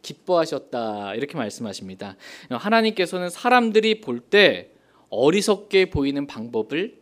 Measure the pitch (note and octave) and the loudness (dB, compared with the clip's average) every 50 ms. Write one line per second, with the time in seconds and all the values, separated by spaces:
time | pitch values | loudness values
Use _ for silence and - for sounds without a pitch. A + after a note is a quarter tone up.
0 | - - D#3+ - _ - F#3 E3+ D#3+ D#3 D#3 C3+ - - - A#2+ A#2 A2 G#2 G#2 | -18 -16 -16 -12 _ 0 2 2 2 0 -4 -8 -8 -8 -6 -6 -4 -4 -6 -6
1 | G2+ G2+ G2+ A2+ C3+ C#3+ - D#3+ A#2+ G#2 - - A#2+ G#2+ F#2+ - G2+ F#2 F#2+ F#2 | -6 -6 -6 -6 -6 -6 -6 -6 -6 -6 -8 -8 -10 -10 -10 -10 -12 -14 -14 -14
2 | - G2+ F#2+ - - - - - - - B2+ - - G#3 A3 A3+ A3 A3 A3 G#3 | -14 -14 -14 -16 -20 -20 -20 -20 -12 -10 -10 -6 -2 0 2 2 2 2 0 0
3 | F#3 E3 - F3+ F3+ F3 F3 - - B3 B3 B3 A#3+ A3+ G#3 A3 A3 A3 G#3+ G#3+ | -2 -2 -2 -4 -6 -6 -8 -4 0 2 4 4 4 4 2 2 2 2 0 -2
4 | - - A#2+ A#2+ - _ - G3+ G3+ D#3+ A2 F2 F2+ - _ _ _ _ _ _ | -4 -6 -8 -8 -4 _ 6 6 6 6 4 2 -4 -14 _ _ _ _ _ _
5 | _ _ - G#2 B2 C#3+ F3 G#3 G3 - G#3 F#3+ - - - F#3+ F#3+ F3 - D#3 | _ _ -2 2 4 4 4 4 2 0 0 -2 -2 0 2 2 2 2 0 -2
6 | C#3 C#3 C#3 C#3+ C#3+ C#3+ - A#2 A2 A#2 A#2+ A2 G#2+ - C3 D#3+ F#3 - - _ | -2 -2 -2 -4 -6 -6 -8 -12 -12 -6 -4 -4 -4 -2 -4 -4 -4 -6 -8 _